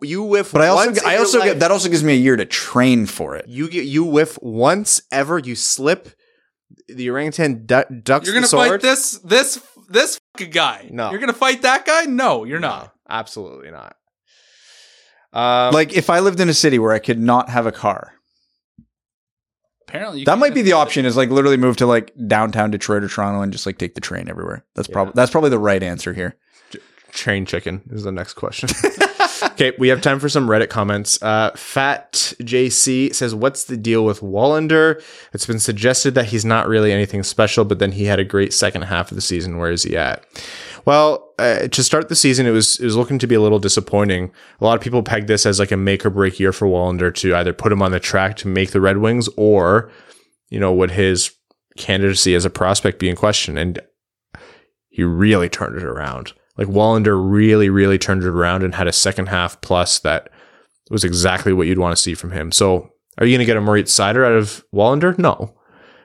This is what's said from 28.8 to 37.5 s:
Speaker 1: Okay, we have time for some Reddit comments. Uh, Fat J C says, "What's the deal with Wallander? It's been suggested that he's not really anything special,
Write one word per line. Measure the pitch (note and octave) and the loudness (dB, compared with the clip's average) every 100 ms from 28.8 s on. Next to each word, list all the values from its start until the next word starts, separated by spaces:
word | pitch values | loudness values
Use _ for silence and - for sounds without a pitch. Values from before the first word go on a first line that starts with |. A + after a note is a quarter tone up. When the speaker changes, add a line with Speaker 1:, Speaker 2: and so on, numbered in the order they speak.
| - - - - - - - - | -2 0 -2 0 -2 -2 -4 0
Speaker 1:
Okay, | C3 B2 | 0 2
we | B2+ | 2
have | D#3+ | 4
time | D3 C#3 | 2 0
for | C#3+ | 0
some | D3 A#2+ | 0 2
Reddit | G#2+ A2+ | 2 0
comments. | A2+ G2+ G#2 G#2 - | -2 -2 -2 -2 -2
Uh, | G#2+ G#2+ G#2+ - | 0 0 0 -4
Fat | - C#3 C#3 - - - - - A#2 | -8 -2 -2 -2 -4 -6 -6 -8 -2
J | B2+ B2+ | 0 2
C | - C3+ C3 C#3 | 0 0 0 0
says, | - B2 A2 | -2 -4 -2
"What's | C3+ C#3 - | -2 -4 -10
the | A#2+ | -6
deal | A2+ A2+ A2 | 0 2 2
with | G2+ | -2
Wallander? | G2 G2 C3+ D#3 D#3 D#3 D#3+ D#3 - - - | -4 0 2 0 0 2 2 0 -8 -20 -14
It's | G#2 - | -10 -6
been | A2 | -4
suggested | A#2+ G#2 A#2+ C3 C#3 B2+ | -4 0 0 2 0 0
that | G#2+ | 0
he's | A2+ A2+ | -2 0
not | A2+ G2+ | 0 2
really | A2 G#2+ | 2 2
anything | G2+ G2 G2+ | 2 -2 -4
special, | F#2+ - G#2+ | -4 0 0